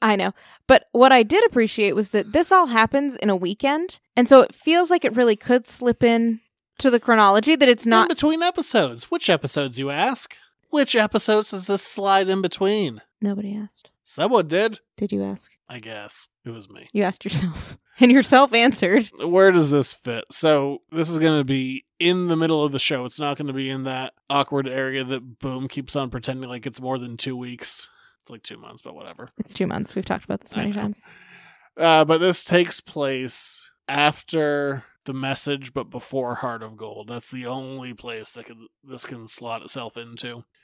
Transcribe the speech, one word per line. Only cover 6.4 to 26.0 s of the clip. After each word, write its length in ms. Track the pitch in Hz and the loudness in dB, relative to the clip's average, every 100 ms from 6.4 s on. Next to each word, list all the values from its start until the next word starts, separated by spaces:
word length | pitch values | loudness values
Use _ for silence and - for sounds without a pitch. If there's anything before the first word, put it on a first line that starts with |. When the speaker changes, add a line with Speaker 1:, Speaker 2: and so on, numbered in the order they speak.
| _ _ _ - | _ _ _ -2
Speaker 1:
to 120 | 269 | 2
the 100 | 240 | 2
chronology, 560 | 247 226 202 202 220 320 | 4 6 6 6 4 6
that 120 | 262 | 6
it's 180 | 233 233 | 6 4
not 180 | 226 | 4
Speaker 2:
In 100 | - | 4
between 260 | 330 302 320 | 2 0 2
episodes. 680 | 349 349 - 233 139 117 - | 0 -2 0 2 0 -4 -6
Which 180 | 339 - | -4 0
episodes, 520 | 165 143 151 139 120 | 0 0 -2 -4 -4
you 100 | 139 | -6
ask? 460 | 143 220 254 - - _ _ _ | -2 -2 -2 -8 -14 _ _ _
Which 240 | 294 254 | 0 2
episodes 560 | 233 214 214 - 214 208 | 2 2 0 2 0 0
does 140 | 196 185 | -6 -4
this 160 | 196 | -2
slide 460 | - - 196 196 190 | -2 -2 2 2 2
in 140 | 190 | 0
between? 580 | 185 - 196 214 170 107 _ _ | -2 0 0 0 -2 -6 _ _
Speaker 1:
Nobody 340 | 208 196 202 208 | -4 -4 -8 -10
asked. 340 | 214 - _ _ | -12 -18 _ _
Speaker 2:
Someone 440 | - - 185 240 156 | -12 -4 0 0 2
did. 320 | 170 220 214 _ - | 0 -2 -6 _ -10
Speaker 1:
Did 140 | 208 | -6
you 100 | 202 | -4
ask? 280 | 196 190 _ _ - | -6 -10 _ _ -20
Speaker 2:
I 120 | 123 | -18
guess. 480 | 110 107 104 - - _ | -16 -16 -10 -10 -10 _
It 60 | 123 | -18
was 200 | 113 101 | -16 -18
me. 180 | 98 - | -20 -8
Speaker 1:
You 120 | 208 | -4
asked 200 | 190 - | -4 -4
yourself. 540 | - - 180 151 - - | -6 -4 -4 -8 -14 -20
<laughs> 40 | _ - | _ 4
And 120 | 247 | 6
yourself 420 | 262 - 262 277 | 6 6 4 6
answered. 560 | 233 240 220 185 214 214 - | 4 2 2 2 2 0 -6
Speaker 2:
Where 300 | 156 180 190 | 0 4 6
does 220 | 180 147 | 6 4
this 200 | 143 127 | 2 0
fit? 320 | - 127 113 - | -6 -10 -10 -6
So, 520 | - 160 147 139 143 _ | -2 2 2 0 -8 _
this 180 | 160 160 | -6 -4
is 80 | 160 | 0
gonna 240 | 160 151 | 2 2
be 420 | 135 135 131 131 - - | 0 -2 -4 -10 -14 -2
in 300 | 170 180 175 | 0 0 0
the 80 | 160 | 0
middle 260 | 165 156 | 0 0
of 80 | 147 | 0
the 80 | 139 | -2
show. 260 | - 135 123 | -4 -4 -6
It's 120 | - | -8
not 180 | 147 143 | -6 -6
gonna 160 | 147 | -8
be 160 | 135 135 | -6 -6
in 140 | 135 | -8
that 300 | 131 131 131 - - | -8 -8 -10 -14 -4
awkward 380 | 139 139 139 135 | -2 -2 -4 -4
area 340 | 131 131 135 | -4 -4 -6
that 380 | 127 131 127 113 | -6 -8 -10 -12
Boom 260 | 139 131 131 | -10 -8 -8
keeps 300 | - 127 | -10 -8
on 120 | 143 | -6